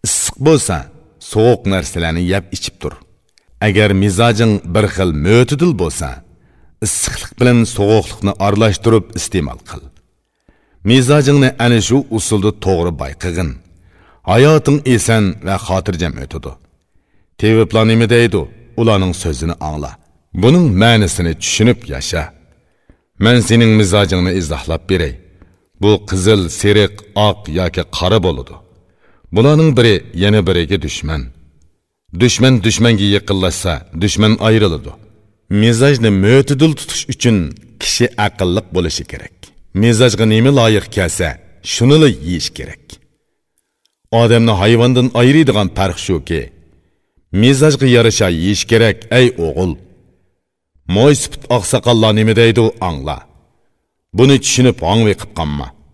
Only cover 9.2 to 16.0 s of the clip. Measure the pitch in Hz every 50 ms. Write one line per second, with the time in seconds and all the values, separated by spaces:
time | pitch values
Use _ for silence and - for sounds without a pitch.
9.2 | - - - 92 76 65 - - _ - - - - 69 _ _ _ _ _ _
10.2 | _ _ _ _ _ _ _ _ _ _ _ _ - 127 123 135 123 123 147 151
11.2 | 135 139 143 143 135 127 - - 120 120 120 113 101 - 120 139 139 - 110 110
12.2 | - - 110 101 92 107 - - - 92 95 85 85 87 82 71 69 69 71 _
13.2 | - 92 82 87 90 76 62 - _ _ _ _ _ _ _ _ _ _ _ _
14.2 | _ 95 95 117 131 151 156 151 - 139 143 147 139 127 123 107 - - 113 110
15.2 | 104 95 80 - - 90 98 95 - - 92 95 90 - 92 78